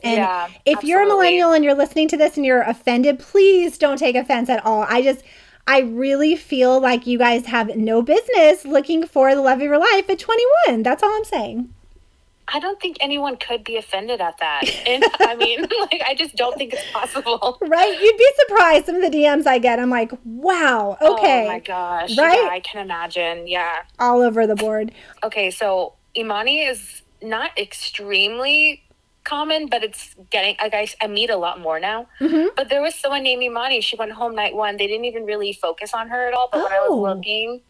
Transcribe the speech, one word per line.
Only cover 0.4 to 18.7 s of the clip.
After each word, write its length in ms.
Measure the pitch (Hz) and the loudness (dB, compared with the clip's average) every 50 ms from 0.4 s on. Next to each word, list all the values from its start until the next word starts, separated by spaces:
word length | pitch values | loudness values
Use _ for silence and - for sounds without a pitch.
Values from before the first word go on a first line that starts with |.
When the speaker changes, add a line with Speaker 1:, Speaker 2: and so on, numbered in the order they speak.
| 175 180 - - _ | -6 -8 -12 -2 _
Speaker 1:
if 160 | 277 302 302 294 | 0 0 0 0
you're 160 | 302 349 392 | 2 2 4
a 40 | 403 | 4
Speaker 2:
absolutely. 60 | 403 | 4
Speaker 1:
millennial 440 | 403 392 359 349 349 359 349 330 330 | 4 4 4 4 4 4 4 4 4
and 120 | 311 294 | 4 4
you're 100 | 285 277 | 4 2
listening 340 | 285 285 - - 320 311 311 | 2 0 0 0 0 0 0
to 80 | 349 | 2
this 200 | 294 302 302 - | 2 2 2 2
and 80 | 294 277 | 0 0
you're 180 | 262 254 247 - | 2 2 2 2
offended, 580 | 214 233 - - 247 240 247 262 285 277 254 | 0 -4 -4 -2 0 0 2 2 2 2 0
please 580 | - - - 403 381 392 381 359 349 330 - - | -4 0 4 6 6 8 6 6 4 0 0 0
don't 200 | 311 285 269 262 | 0 0 2 0
take 180 | 311 254 240 | 0 0 0
offense 340 | 254 247 - 269 233 240 262 | 0 0 0 0 0 0 0
at 160 | 247 214 - | -2 0 0
all. 200 | 220 220 214 214 - | 0 0 0 0 0
I 140 | 226 247 262 | 0 2 2
just, 200 | 277 269 269 - - - - - _ _ _ _ - | 2 0 0 -6 -18 -20 -20 -20 _ _ _ _ 2
I 140 | 277 269 262 | 4 4 2
really 520 | 233 226 240 269 277 277 277 302 311 339 | 2 -2 -4 -2 0 2 2 2 2 2
feel 460 | 320 - - 294 254 254 254 254 262 | 0 -2 -4 0 2 4 4 4 4
like 260 | 262 247 247 240 240 | 4 2 0 0 0
you 100 | 240 247 | -2 0
guys 300 | 233 247 240 233 233 240 | 2 2 2 2 0 -2
have 300 | 240 240 233 220 214 196 | -2 -2 -2 -2 -2 -2
no 260 | 226 214 220 226 233 233 | -2 -2 0 2 0 2
business 640 | 262 311 453 466 - 494 370 320 302 359 359 - | 4 2 2 2 2 4 6 6 6 6 4 0
looking 420 | 269 311 277 285 - 339 320 330 | 0 0 0 2 2 0 -2 -2
for 260 | - - 285 262 269 269 | 0 2 4 4 4 4
the 40 | 285 | 4
love 180 | 269 262 269 247 | 4 2 2 2
of 40 | 285 | 2
your 160 | 285 294 302 | 2 2 4
life 320 | 349 453 392 392 392 - | 4 4 4 2 2 0
at 80 | 381 - | -4 -4
twenty-one. 640 | - - 453 466 480 508 587 679 679 440 240 220 220 | -2 0 0 2 4 4 4 4 4 4 2 2 0
That's 220 | 247 294 - 427 | 0 0 2 0
all 120 | 415 427 | 0 0
I'm 80 | 427 440 | -2 -4
saying. 480 | - - 277 208 233 - 233 247 240 - - _ _ _ _ _ _ _ _ _ _ _ _ _ - - | -4 -4 -4 -4 -4 -6 -8 -8 -10 -12 -20 _ _ _ _ _ _ _ _ _ _ _ _ _ -8 -8
Speaker 2:
I 40 | 294 | -6
don't 200 | 302 381 403 - | -4 -6 -6 -6
think 160 | - 359 311 - | -8 -8 -6 -4
anyone 360 | 277 277 285 285 285 285 247 | -4 -4 -2 -2 -4 -4 -6
could 260 | - - - 233 226 - | -8 -6 -6 -6 -6 -6
be 140 | 233 226 | -8 -8
offended 440 | 220 214 - 196 190 208 233 247 208 | -8 -6 -6 -8 -6 -4 -6 -4 -4
at 160 | 180 165 - - | -4 -6 -4 -6
that. 260 | 165 156 147 143 - 202 - - - | -6 -4 -4 -4 -4 -4 -6 -4 -2
And, 180 | 240 247 269 - - - - | -2 0 2 2 0 2 2
I 160 | 359 226 233 | 2 2 2
mean, 240 | 233 - 226 233 277 | -2 -2 -2 -2 -4
<laughs> 200 | 349 - 427 453 | -4 -4 -4 -4
like, 220 | 403 - 330 330 269 | -2 -4 -4 -4 -4
I 100 | 262 269 | -4 -4
just 200 | 262 330 302 - | -4 -6 -8 -6
don't 200 | - 240 247 - 285 | -4 -4 -4 -4 -6
think 160 | 277 226 - | -8 -10 -10
it's 100 | 587 - - - | -10 -10 -8 -8
possible. 640 | 214 254 - - 277 - - 466 - - 247 247 - 392 | -6 -6 -6 -8 -8 -4 -4 -4 -2 -2 -4 -4 -4 -2
Speaker 1:
Right? 360 | 302 330 339 370 415 359 311 | 0 2 2 4 2 2 4
You'd 180 | 392 440 440 403 | 4 4 6 8
be 120 | 480 554 539 539 | 6 6 6 6
surprised 460 | 523 466 403 427 349 330 | 2 4 6 6 6 6